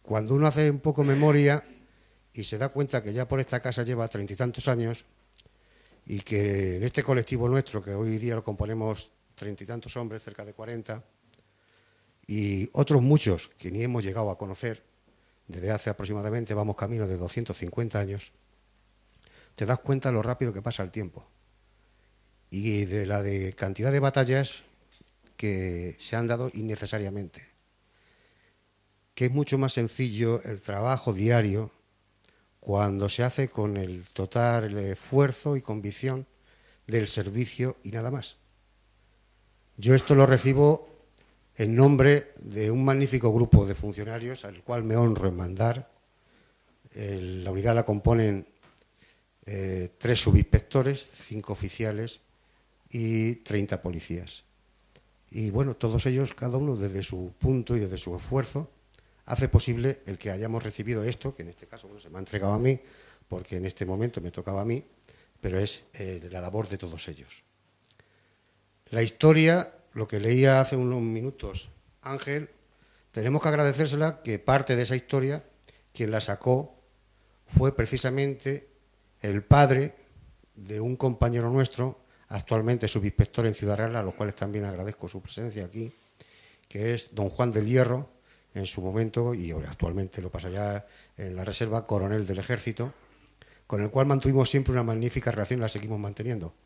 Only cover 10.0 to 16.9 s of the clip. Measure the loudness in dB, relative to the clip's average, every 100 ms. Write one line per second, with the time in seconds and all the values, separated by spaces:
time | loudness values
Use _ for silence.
10 | -8 -10 -14 -14 -16 -14 -12 -10 -10 -12
11 | -12 _ _ -20 _ _ _ _ _ _
12 | _ _ -8 -4 -2 -2 -2 0 4 4
13 | 6 4 4 0 -4 _ -8 -4 -2 -2
14 | -4 -4 -4 -6 -10 -8 -8 -8 _ _
15 | _ _ _ _ _ -8 -4 -2 -4 -6
16 | -6 -6 -4 -4 -2 -2 -2 -2 -4